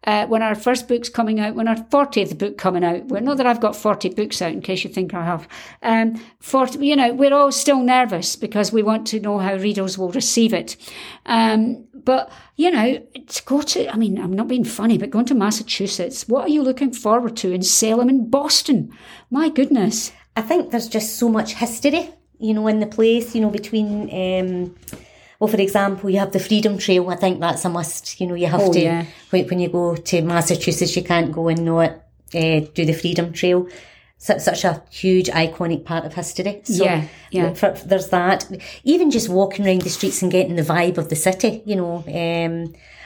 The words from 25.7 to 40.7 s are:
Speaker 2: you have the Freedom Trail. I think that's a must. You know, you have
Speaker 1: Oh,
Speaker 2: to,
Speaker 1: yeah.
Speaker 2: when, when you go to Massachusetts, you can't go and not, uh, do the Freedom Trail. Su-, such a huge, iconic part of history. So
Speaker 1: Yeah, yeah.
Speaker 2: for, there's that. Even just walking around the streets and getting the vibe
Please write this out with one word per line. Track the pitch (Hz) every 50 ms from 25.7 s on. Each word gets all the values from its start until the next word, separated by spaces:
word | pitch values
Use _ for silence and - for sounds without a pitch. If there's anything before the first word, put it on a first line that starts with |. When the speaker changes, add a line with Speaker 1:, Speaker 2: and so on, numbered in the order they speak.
| - 202 196 196 190 190 208 190
Speaker 2:
you | 185 196
have | 196 196
the | - 185
Freedom | - - 214 208 214 208 202 185
Trail. | - 202 185 180 180 180
I | 170
think | 180 202 185 180 -
that's | 170 170 156 - -
a | 180
must. | 170 175 160 160 - - - - - -
You | 185
know, | 175 175
you | 170 175
have | 160 180 190
Speaker 1:
Oh, | 202 180
Speaker 2:
to, | 170 170
Speaker 1:
yeah. | 160 165 170 170 165 - - - - -
Speaker 2:
when, | 190 180 180 -
when | 180 180
you | 175 175
go | 175 175 175 170 165
to | 165 - - 180 170
Massachusetts, | 160 175 175 170 160 180 175 - - 170 - - 175 160 -
you | 180
can't | 175 - 170 170 160 -
go | 151 165 165 165
and | 165 170 165
not, | 165 165 165 165 160 - - - _ _ _ _ - -
uh, | 170 160 160 160 151 151 - -
do | 175 160
the | 156 156 -
Freedom | - 175 175 175 170 170
Trail. | 160 - 185 180 180 180 180 180 - - - - - - _ _ _ _
Su-, | - - - 151
such | - - - - -
a | 175 156 - - _
huge, | - - - 185 185 185 180 -
iconic | - 165 165 160 - - 175 165 - - -
part | - 170 165 -
of | 156
history. | - 180 165 - - 185 180 202 202 - -
So | - 190 185 190
Speaker 1:
Yeah, | 185 170 156 156 - - - - -
yeah. | - 185 170 165 170
Speaker 2:
for, | - 208 190 - - -
there's | 180 196 190 190 -
that. | 185 175 175 185 190 - - - 190 - - - - - -
Even | 262 330 339 349 294
just | 233 226 - -
walking | 180 190 196 190 - - 202
around | 190 185 180
the | 180 175
streets | - - 196 190 - -
and | 185 175
getting | 180 185 - - 170
the | 170
vibe | 151 147